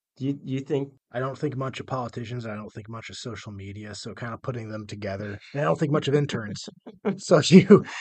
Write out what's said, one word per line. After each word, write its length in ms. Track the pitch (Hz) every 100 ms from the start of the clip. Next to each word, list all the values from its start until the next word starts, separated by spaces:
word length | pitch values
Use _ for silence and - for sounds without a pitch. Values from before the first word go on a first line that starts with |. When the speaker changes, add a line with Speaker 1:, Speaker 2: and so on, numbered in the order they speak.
| _ -
Speaker 1:
do 80 | 131
you, 140 | 143
you 160 | 135 131
think 280 | 131 143 139 - _
Speaker 2:
I 80 | 120
don't 180 | 131 127
think 180 | 147 123
much 240 | 131 -
of 60 | -
politicians, 600 | 131 117 - 113 123 113
and 80 |
I 20 | 104
don't 160 | 104
think 180 | - 107
much 200 | 113 -
of 80 | 101
social 340 | 123 104 -
media, 420 | 101 98 104 107
so 200 | 104 117 101
kinda 220 | 120 113
putting 320 | - 117 110
them 180 | 107 104
together. 500 | 101 101 98 104 98 -
And 80 | 139
I 40 | 156
don't 120 | 165
think 140 | 151
much 160 | 151 143
of 80 | 147
interns. 520 | 143 123 107 - -
Speaker 1:
<laughs> 440 | - - - 214 190
Speaker 2:
So 220 | - 165
<laughs> 60 | -
you, 400 | 175 - 208 - -